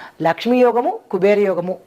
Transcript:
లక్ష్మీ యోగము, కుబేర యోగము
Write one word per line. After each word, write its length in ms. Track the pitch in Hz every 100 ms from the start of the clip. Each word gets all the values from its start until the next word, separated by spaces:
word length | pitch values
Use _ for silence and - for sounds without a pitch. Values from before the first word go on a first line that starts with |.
| - -
లక్ష్మీ 360 | 160 165 226 247
యోగము, 400 | 247 226 311 440 -
కుబేర 280 | 190 196 202
యోగము 400 | 202 175 180 180